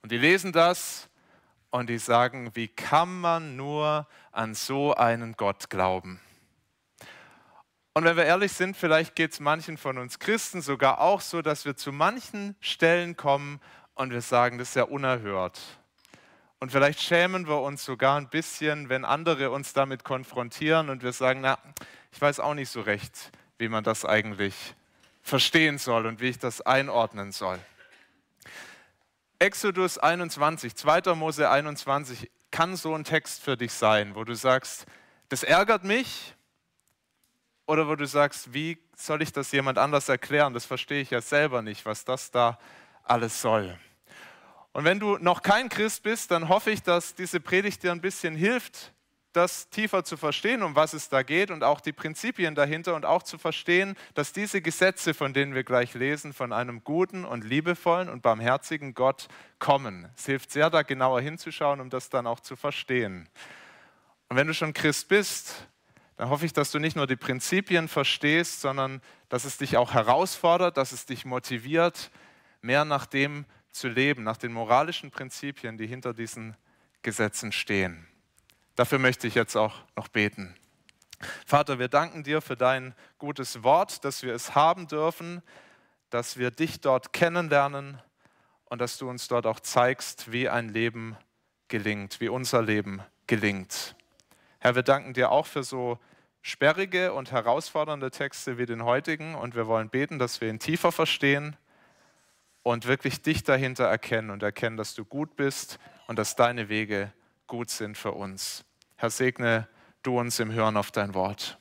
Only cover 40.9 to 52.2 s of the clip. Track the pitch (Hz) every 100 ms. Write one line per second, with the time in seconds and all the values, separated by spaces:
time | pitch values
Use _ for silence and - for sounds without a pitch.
40.9 | 143 131 123 - 147 151 127 107 101 110
41.9 | 107 - 131 - 123 117 117 - - -
42.9 | _ - 120 117 - 117 110 95 90 -
43.9 | _ _ - - - - - _ - 151
44.9 | 196 208 202 175 175 190 208 254 - 214
45.9 | - 208 220 - 170 165 190 220 214 -
46.9 | 175 - - 185 175 - 180 202 185 180
47.9 | 175 180 - 170 156 196 247 - - -
48.9 | _ _ _ _ 170 180 - - - 214
49.9 | 190 - 160 156 - 208 247 185 143 160
50.9 | 156 - 135 127 160 202 165 127 143 -
51.9 | 147 156 156